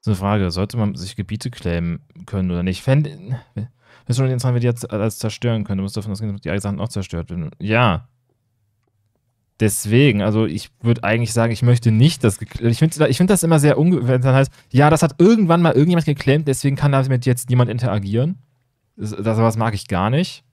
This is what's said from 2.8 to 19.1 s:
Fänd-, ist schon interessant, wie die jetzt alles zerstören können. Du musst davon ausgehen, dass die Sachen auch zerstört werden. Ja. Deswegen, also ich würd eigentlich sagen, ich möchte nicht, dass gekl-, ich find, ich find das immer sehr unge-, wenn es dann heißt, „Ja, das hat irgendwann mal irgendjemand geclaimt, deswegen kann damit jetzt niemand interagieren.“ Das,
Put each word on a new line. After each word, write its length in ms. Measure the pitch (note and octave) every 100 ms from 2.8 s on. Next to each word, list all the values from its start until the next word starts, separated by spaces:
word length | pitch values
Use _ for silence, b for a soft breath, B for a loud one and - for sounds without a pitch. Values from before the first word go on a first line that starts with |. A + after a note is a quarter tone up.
Fänd-, 260 | - C3+ D3 D3 F#2+ B2+ _ - A2+ _ b b -
ist 100 | A#2+
schon 100 | C3
interessant, 280 | B2+ B2+
wie 60 | B2
die 60 | A#2+
jetzt 240 | A#2+ -
alles 280 | G#2+ A2 -
zerstören 460 | A2 - B2 A2+
können. 140 | G2 G2
Du 40 |
musst 140 | G2 G#2+
davon 160 | G#2
ausgehen, 200 | G2 G#2+
dass 80 | G2
die 200 | - G2
Sachen 200 | G2+ G2+
auch 80 | G#2
zerstört 400 | G#2 F#2+ E2+ E2
werden. 220 | F2 D#2+ -
Ja. 500 | G2+ A2 A#2+ E2+ - _ _ _ _ _ _ _ _ _ _ _ _ _ _ _
Deswegen, 640 | A2 G2 G2+ A2+ C#3+ G#2
also 240 | G2+ G#2+ A2
ich 240 | F2 - _
würd 240 | A#2 A#2
eigentlich 300 | G2 A2+ A#2
sagen, 180 | A#2 A#2
ich 100 | A2+
möchte 280 | B2 A#2+ A#2
nicht, 340 | A2 C#3 E3
dass 160 | A2+ -
gekl-, 280 | A2 - A#2
ich 100 | A#2
find, 180 | E3 D3+
ich 200 | D3+ C3
find 120 | F#3
das 140 | G3
immer 160 | E3 D#3+
sehr 180 | D3 C#3
unge-, 300 | E3 F3 A#2+
wenn 140 | B2+
es 40 |
dann 100 | B2+
heißt, 180 | C3 C3+ b b
„Ja, 180 | B2+ D3
das 140 | D#3+
hat 180 | E3+ -
irgendwann 400 | F3+ A3+ F#3 E3+
mal 120 | E3+
irgendjemand 340 | C3 D#3 F3 D#3
geclaimt, 420 | C#3+ - C#3+ D3
deswegen 280 | C3 C#3+ C3+
kann 160 | C#3+
damit 340 | C#3 C3 B2+ B2
jetzt 240 | B2 -
niemand 200 | B2+ A#2+
interagieren.“ 680 | A2+ A#2+ G2+ G2 G#2+ C#3+ F#3+ _ _ _ _ _ _
Das, 140 | G#2+